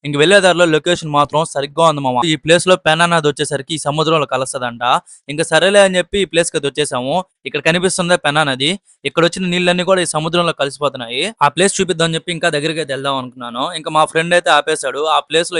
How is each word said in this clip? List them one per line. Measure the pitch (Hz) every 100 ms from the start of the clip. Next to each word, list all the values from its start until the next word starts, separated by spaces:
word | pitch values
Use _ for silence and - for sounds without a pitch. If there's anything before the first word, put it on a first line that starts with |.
ఇంక | 143 143
వెళ్ళే | 156 202
దారిలో | 185 170
లొకేషన్ | 175 156 160 175 160
మాత్రం | 147 147 147
సరిగ్గా | 160 147 143 143
ఉంది | 165 147
మామ. | 135 123
ఈ | 139 156
ప్లేస్ | 151 170 185
లో | 185
పెన్నా | 156 160 170
నది | 170 147
వచ్చేసరికి | 143 151 139 135
ఈ | 156
సముద్రంలో | 147 147 156 160 139
కలుస్తదంట. | 131 131 135 123 117 120 151 _ - -
ఇంకా | 147
సరేలే | 165 160 175 202
అని | 196 185
చెప్పి | 175 202
ఈ |
ప్లేస్ | 180 165 170
కి | 160
అయితే | 139
వచ్చేసాము. | 131 147 131 127 165 180 _ 135
ఇక్కడ | 147
కనిపిస్తుందే | 160 175 180 - 175 175
పెన్నా | 147 147
నది, | 151 127 143 196 _ _
ఇక్కడ | 143 -
వచ్చిన | 170 - 185
నీళ్ళన్నీ | 175 180 180
కూడా | 180 185
ఈ | 170 156
సముద్రంలో | 160 170 170
కలిసిపోతున్నాయి. | 151 139 135 147 127 117 123 180 226
ఆ | 143
ప్లేస్ | 151 196 -
చూపిద్దాం | 180 170
అని | 165
చెప్పి | 160 165
ఇంకా | 170 170 151
దగ్గరికి | 151 160
అయితే | 147
వెళ్దాం | 135 139 135
అనుకున్నాను. | 127 127 120 117 151
ఇంకా | 170 156
మా | 156
ఫ్రెండ్ | 151 160 165
అయితే | 175 175
ఆపేశాడు. | 151 147 156 135 135 156 147
ఆ |
ప్లేస్ | - 156 170
లో | 175